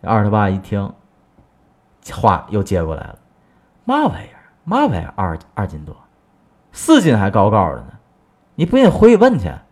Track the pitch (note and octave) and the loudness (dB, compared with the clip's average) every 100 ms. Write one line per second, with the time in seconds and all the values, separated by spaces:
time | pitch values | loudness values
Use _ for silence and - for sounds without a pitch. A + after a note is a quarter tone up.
0 | - A2 G#2 G#2+ G2+ F#2+ F#2+ G2+ G2 - | -2 0 0 0 0 -4 -6 -8 -8 -14
1 | _ _ _ _ _ _ _ _ _ _ | _ _ _ _ _ _ _ _ _ _
2 | - - A#2 F2+ - G#2 F#2 F#2+ D#2+ D#2 | -18 -2 0 0 -4 -6 -2 -4 -4 -8
3 | - - _ _ _ _ _ _ - C#4 | -14 -20 _ _ _ _ _ _ -4 -2
4 | C#4+ - - - _ _ - A#3 D4 F#2 | -2 -4 -16 -20 _ _ -6 -2 -2 -2
5 | E2+ - F#2+ D#2+ _ - G2 D2+ D2+ - | -8 -8 -6 -8 _ -8 -8 -8 -18 -20
6 | _ _ _ _ _ _ _ - - D#4 | _ _ _ _ _ _ _ -12 4 4
7 | E3+ A2+ G2 G2+ G2+ G#2+ F2 C2 A1 - | 4 2 0 2 2 2 0 -4 -16 -20
8 | _ _ _ _ _ - E3+ B3+ B3 - | _ _ _ _ _ -6 -2 4 4 6
9 | A3 A3 B3 F#3+ F2 C#2 _ | 6 6 4 2 -4 -10 _